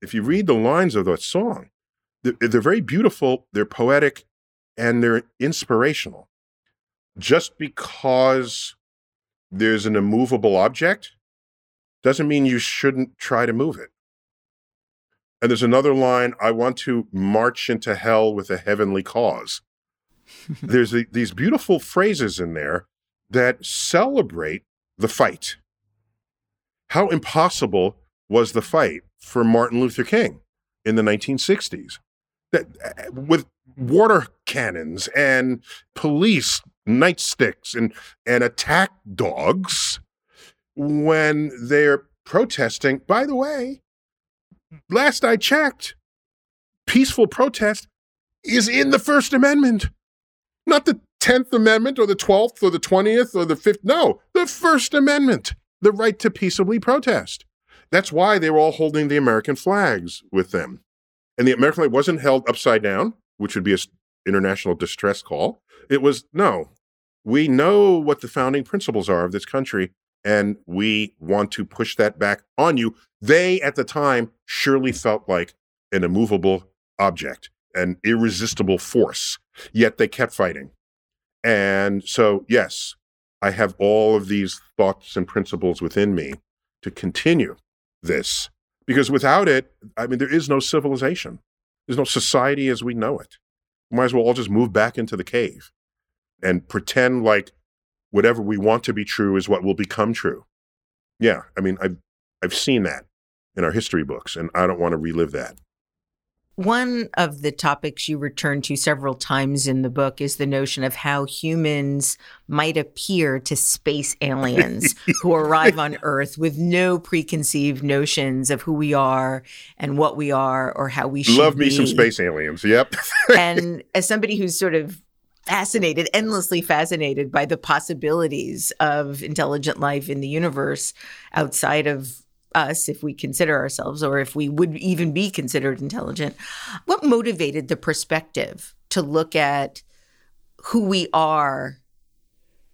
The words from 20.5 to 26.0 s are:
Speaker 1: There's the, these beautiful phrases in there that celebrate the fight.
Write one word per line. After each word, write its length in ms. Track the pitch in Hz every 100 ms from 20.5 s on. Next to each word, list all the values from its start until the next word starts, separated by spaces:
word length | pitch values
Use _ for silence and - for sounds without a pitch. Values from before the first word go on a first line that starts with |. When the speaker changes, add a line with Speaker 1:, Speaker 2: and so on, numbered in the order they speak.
| 156
Speaker 1:
There's 300 | 127 123 113
the, 140 | 120 117
these 220 | 120 110
beautiful 480 | 87 170 294 - 170
phrases 580 | - 180 202 196 107 87
in 160 | 85
there 320 | 80 71 87 - _ _ _ _
that 340 | 123 123 127
celebrate 1000 | - - - 170 247 277 147 82 78 90 - _ _ -
the 120 | 104
fight. 480 | - 120 - - - _ _ _ _